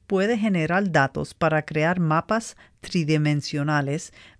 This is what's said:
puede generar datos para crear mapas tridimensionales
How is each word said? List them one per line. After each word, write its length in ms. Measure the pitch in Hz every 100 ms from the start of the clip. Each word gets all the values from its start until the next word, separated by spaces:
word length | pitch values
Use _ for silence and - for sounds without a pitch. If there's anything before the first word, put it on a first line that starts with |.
| -
puede 300 | 190 202 233
generar 540 | 220 180 156 180 202
datos 420 | 156 135 151 147
para 300 | - 160 156
crear 380 | 151 143 160 180
mapas 560 | 160 156 - 220 - - - _
tridimensionales 1300 | - 175 151 156 151 147 - 147 147 151 139 147 - - -